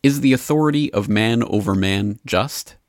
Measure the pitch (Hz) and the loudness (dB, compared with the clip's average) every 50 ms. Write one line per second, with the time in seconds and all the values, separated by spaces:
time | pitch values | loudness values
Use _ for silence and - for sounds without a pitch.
0 | - 139 139 143 139 135 127 127 - - 151 156 151 151 147 147 147 - - 104 | 4 2 2 4 2 2 2 2 0 0 0 2 2 2 0 0 -2 -2 -2 -4
1 | 101 - 104 104 110 113 117 117 117 - - 104 101 90 98 95 95 98 98 98 | -2 0 0 2 2 2 2 0 0 0 -2 -2 0 0 0 0 0 0 0 0
2 | 101 104 101 - _ - - 90 113 151 - - - - - _ _ | -2 -4 -6 -8 _ -2 -2 0 0 -2 -6 -12 -14 -14 -20 _ _